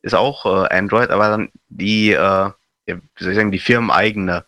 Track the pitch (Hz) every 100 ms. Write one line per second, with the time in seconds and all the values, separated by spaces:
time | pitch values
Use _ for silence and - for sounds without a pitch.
0 | - 90 127 139 104 92 92 92 98 110
1 | 120 98 107 107 - _ _ - 101 107
2 | 107 80 95 95 98 - _ _ - 90
3 | _ - 90 101 104 95 - 120 113 73
4 | 107 104 92 87